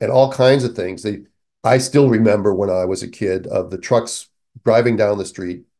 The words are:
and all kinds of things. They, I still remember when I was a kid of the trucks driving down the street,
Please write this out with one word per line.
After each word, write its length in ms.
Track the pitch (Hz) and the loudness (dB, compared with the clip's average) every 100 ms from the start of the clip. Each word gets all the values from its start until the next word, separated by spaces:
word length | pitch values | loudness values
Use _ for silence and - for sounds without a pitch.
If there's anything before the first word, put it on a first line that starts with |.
and 100 | 110 | 0
all 220 | 131 131 | 2 2
kinds 320 | - 127 139 | 4 4 4
of 100 | 123 | 0
things. 280 | - 92 90 | -6 -8 -6
They, 200 | 107 95 - _ _ _ | -8 -8 -12 _ _ _
I 160 | 113 127 | 0 2
still 300 | 127 143 135 | 2 2 4
remember 440 | 113 110 104 101 | 4 2 2 0
when 180 | 95 101 | 0 0
I 140 | 92 | -2
was 180 | 92 92 | -2 -4
a 60 | - | -8
kid 380 | - 101 92 - | -6 -4 -4 -4
of 240 | 92 90 | -6 -6
the 80 | 92 | -8
trucks 500 | - 120 117 - - _ _ - | -2 -2 -2 -10 -16 _ _ -6
driving 320 | 117 113 120 107 | 0 2 2 2
down 220 | 104 104 | 0 -2
the 60 | |
street, 380 | 92 - 90 87 - | -6 -10 -10 -10 -16